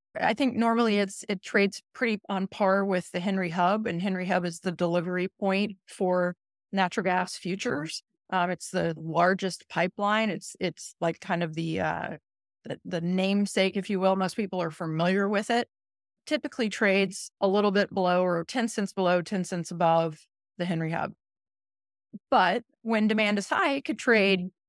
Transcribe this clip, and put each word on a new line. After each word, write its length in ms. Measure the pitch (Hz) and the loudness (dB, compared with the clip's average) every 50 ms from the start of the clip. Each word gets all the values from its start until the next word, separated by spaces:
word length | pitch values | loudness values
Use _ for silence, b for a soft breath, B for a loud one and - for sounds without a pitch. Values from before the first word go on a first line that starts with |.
| _ _ - - | _ _ -6 -2
I 140 | - 180 | 0 0
think 240 | 220 220 285 247 - | 2 2 0 0 2
normally 400 | 214 233 233 226 233 240 226 208 202 | 2 2 2 4 2 2 2 2 2
it's, 260 | 202 190 - - - - | 0 -2 -4 -10 -6 -6
it 140 | 202 185 | -6 -6
trades 400 | - - - 208 202 196 - - _ _ - | -4 0 2 2 2 2 0 -6 _ _ -6
pretty 260 | - 254 233 214 190 _ - | -4 -2 -2 -2 -2 _ -4
on 180 | 202 190 190 | -4 -4 -4
par 400 | - - - 208 190 190 202 196 | -4 -2 0 2 4 4 2 2
with 260 | 202 190 180 175 - | 0 0 -2 -2 -4
the 80 | - 180 | -6 -4
Henry 300 | 175 208 190 190 185 170 | -2 0 0 0 -2 -2
Hub, 360 | 165 185 175 180 202 214 214 | 0 2 2 2 2 0 -2
and 140 | 220 175 170 | -4 -4 -2
Henry 260 | 185 202 190 180 180 | -2 -2 -2 -2 0
Hub 200 | 185 185 185 175 | 0 0 0 0
is 140 | 175 170 - | -2 -6 -4
the 120 | - 190 | -4 -4
delivery 560 | 165 - 175 170 170 175 165 180 180 180 180 190 _ - | -2 0 0 2 2 0 0 0 -2 -2 -4 -4 _ -2
point 380 | 208 196 190 196 208 220 196 _ _ | 0 0 2 2 0 -2 -4 _ _
for 500 | - - - 196 180 180 180 180 180 175 _ _ _ _ _ _ - | -14 -6 -2 0 2 2 2 0 0 -2 _ _ _ _ _ _ -4
natural 320 | - 196 190 175 - 226 175 | 0 0 0 0 0 -2 0
gas 320 | 190 180 180 185 - - | 0 0 0 -2 -4 -6
futures. 680 | - - 175 185 196 - 247 - 294 311 320 - - _ _ _ _ _ - | -8 -6 -6 -6 -4 -4 -4 -4 -4 -4 -6 -10 -12 _ _ _ _ _ -4
Um, 200 | - 185 175 180 | -2 0 0 0
it's 200 | 180 - - - | -2 -6 -8 -6
the 240 | - 185 170 170 160 | -2 -2 -2 -2 -4
largest 720 | 156 160 165 151 165 175 180 190 185 196 185 170 - - - | -6 -6 -2 2 4 4 4 4 2 -2 -6 -6 -8 -12 -6
pipeline. 640 | - 170 175 185 - - 202 202 208 220 220 214 | -2 0 0 0 0 -2 0 2 2 2 0 0
It's, 260 | 175 208 - - - - | -2 -4 -8 -12 -10 -6
it's, 360 | 190 175 165 - - - - - | -6 -6 -6 -8 -16 -16 -8 -4
like, 180 | 170 170 165 - | -2 -2 -2 -4
kind 220 | - - 180 170 | -4 -4 -2 -2
of 120 | 170 160 156 | -2 -4 -4
the, 260 | 160 165 160 160 - | -6 -4 -4 -2 -2
uh, 360 | 175 156 165 170 - - 156 151 _ _ _ _ _ _ _ _ - | -2 -2 -2 -4 -6 -8 -10 -12 _ _ _ _ _ _ _ _ -12
the, 140 | - - - - | -12 -12 -12 -8
the 160 | 180 180 165 | -6 -6 -4
namesake, 760 | 165 175 185 185 190 190 202 202 202 196 - 202 190 190 180 | -2 0 0 0 2 2 2 2 0 0 2 2 2 2 0
if 120 | 196 185 - | -2 -4 -2
you 120 | 202 180 | -2 2
will. 160 | 190 190 190 | 2 2 2
Most 200 | 190 185 175 - | 2 0 -2 -2
people 240 | - 208 185 190 185 | -4 -4 -4 -2 -4
are 100 | 175 165 | -4 -4
familiar 560 | 151 - 170 160 156 156 170 180 190 202 196 | -4 -6 -6 -4 0 0 2 2 2 2 2
with 220 | 202 214 196 214 - | 2 0 0 0 0
it. 200 | 233 240 233 _ _ _ _ _ _ _ _ _ _ _ - | 0 0 0 _ _ _ _ _ _ _ _ _ _ _ -6
Typically 420 | - 302 - - 294 - - 233 214 | -4 -4 -2 -2 -4 -4 -2 -2 -2
trades 640 | - - 226 202 190 196 196 185 190 - - - _ - | 0 2 2 4 4 4 2 0 -2 -10 -14 -12 _ 0
a 80 | 196 196 | 0 2
little 220 | 190 208 202 208 | 4 4 4 4
bit 240 | 185 202 190 - 220 | 4 2 0 0 0
below 280 | 202 185 180 180 180 | 0 2 2 4 4
or 220 | 180 180 175 170 170 | 2 2 0 -2 -4
ten 240 | - - 262 226 220 | -4 -2 -2 -2 -2
cents 240 | - - 202 - | -2 -4 -4 -4
below, 300 | - 196 185 175 180 180 | -2 0 2 2 2 2
ten 220 | 170 - 214 185 175 | 0 -2 -4 -4 -4
cents 260 | - 190 175 165 - | -4 -4 -6 -6 -6
above 480 | 180 170 170 165 165 165 165 165 156 - - _ _ _ _ _ _ - | -2 2 4 4 4 4 2 0 -4 -10 -18 _ _ _ _ _ _ -6
the 80 | 175 | -4
Henry 240 | 180 170 165 160 160 | -2 -2 -2 -2 -2
Hub. 220 | 165 160 - - - _ _ _ _ _ _ _ _ _ _ _ _ _ _ _ _ _ _ _ - 208 _ - | -4 -4 -6 -6 -8 _ _ _ _ _ _ _ _ _ _ _ _ _ _ _ _ _ _ _ -20 -14 _ 0
But 340 | 277 226 185 175 - 247 - _ _ _ | 4 4 4 4 2 0 -4 _ _ _
when 260 | - 226 226 214 214 208 | -4 0 2 2 4 4
demand 300 | 214 214 220 208 208 202 | 4 2 2 2 0 -2
is 100 | 196 - | -2 -2
high, 260 | - - 381 302 277 | 0 0 2 0 0
it 120 | 277 - | -2 -2
could 120 | - 254 - | -6 -6 -2
trade 500 | - 254 233 214 190 196 196 185 180 185 _ _ _ | 2 4 4 6 6 4 4 2 0 -6 _ _ _